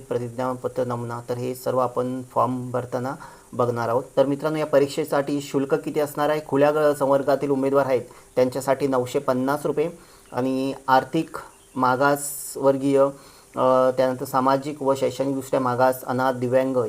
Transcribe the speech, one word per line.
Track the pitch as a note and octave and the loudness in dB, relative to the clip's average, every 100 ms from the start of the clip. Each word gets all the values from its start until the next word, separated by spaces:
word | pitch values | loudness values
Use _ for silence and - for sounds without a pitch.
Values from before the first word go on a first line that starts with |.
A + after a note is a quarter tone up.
| B2 | -4
प्रतिज्ञापत्र | A#2+ A#2+ A#2+ B2+ B2+ B2+ C3 | -6 -6 -6 -4 -4 -6 -4
नमुना, | B2 A#2+ A#2 A#2 A#2 | -4 -4 -6 -10 -8
तर | |
हे | B2 B2+ | -6 -6
सर्व | B2+ B2+ B2+ | -6 -4 0
आपण | B2 B2 B2+ B2+ | 0 -2 -4 -6
फॉर्म | B2+ A#2+ A#2 B2+ B2 | -6 -2 0 -2 -4
भरताना | B2 A#2+ B2+ B2+ D#3 - - - | -6 -4 -6 -6 -8 -14 -20 -14
बघणार | A#2 A#2+ A#2 A2+ | -2 -2 0 0
आहोत. | A#2+ C#3 - | 0 -2 0
तर | C3+ | 2
मित्रांनो, | C#3+ D#3 D#3 | 2 -2 -2
या | D3+ | 2
परीक्षेसाठी | C#3 C#3+ E3 D3 D3 C#3 C#3+ | 2 2 -2 -2 -2 0 -4
शुल्क | C#3 C#3 C#3 | -2 -2 0
किती | D#3 D3 D3+ | -2 -2 -2
असणार | C#3+ D3+ D3 | -4 -2 0
आहे? | D3+ - | 0 0
खुल्या | C#3 D3 | 2 4
ग-, | D3+ D3+ | 4 2
संवर्गातील | C#3+ C3+ C#3 C#3 C3+ C#3+ | 2 2 2 4 0 2
उमेदवार | C3+ C3+ C#3 C3+ | 0 2 2 4
आहेत | B2+ - - - - | 0 -2 -18 -8 0
त्यांच्यासाठी | B2+ C3 B2+ C3+ C#3 | 2 0 0 0 2
नऊशे | C3 B2 C#3+ | 0 0 -2
पन्नास | C3+ B2+ C3 D3 D3+ | 0 0 0 -2 -2
रुपये | C#3+ E3 F3 - - - | -2 -2 -4 -20 -20 -10
आणि | A#2+ C3 C3 C3+ C3 - | -4 -2 0 -2 -6 4
आर्थिक | C3 C3 D#3+ D#3 - - - - C3 | 4 4 -2 -4 -8 -16 -20 -12 0
मागासवर्गीय, | B2+ B2+ C#3+ C#3+ - - - B2 C3+ C3+ C#3 C3+ C#3 C#3 - - - B2+ | 2 4 2 2 -2 -10 -10 -2 0 2 2 4 2 0 -20 -20 -14 0
अ, | B2+ C3 B2+ | 2 4 4
त्यानंतर | B2+ C3 B2+ | 2 0 0
सामाजिक | B2+ C3+ C3 C3+ C#3+ D3 | -2 0 2 2 -2 -4
व | C3+ | -2
शैक्षणिकदृष्ट्या | C3+ B2+ - C#3 C3+ C3 C#3 | 0 0 -2 -4 -4 -2 -2
मागास, | B2+ A#2+ C3 B2+ | 0 2 2 2
अनाथ, | - B2+ C3 | -4 0 0
दिव्यांग | B2 B2 C3 C3 B2+ | 0 2 2 2 0